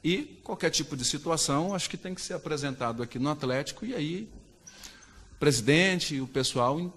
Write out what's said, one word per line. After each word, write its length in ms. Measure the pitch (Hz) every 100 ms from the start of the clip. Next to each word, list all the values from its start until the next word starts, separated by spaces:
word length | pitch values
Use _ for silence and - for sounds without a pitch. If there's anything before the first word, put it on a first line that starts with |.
e 360 | 156 190 302 -
qualquer 260 | - 214 175
tipo 260 | - 147 135
de 80 |
situação, 680 | 123 147 156 160 - 143 180
acho 160 | 190 -
que 60 | 180
tem 180 | 185
que 60 | 180
ser 140 | -
apresentado 680 | 180 156 147 139 127 120 117
aqui 160 | 120 123
no 100 | 139
Atlético, 560 | 151 131 131 147 -
e 100 | 220
aí 340 | 240 151 180 220 - - - - - - - - - -
o 40 | -
presidente 760 | 143 123 110 156 190 180 -
e 60 | 139
o 60 | 131
pessoal 680 | 135 131 131 123 151 180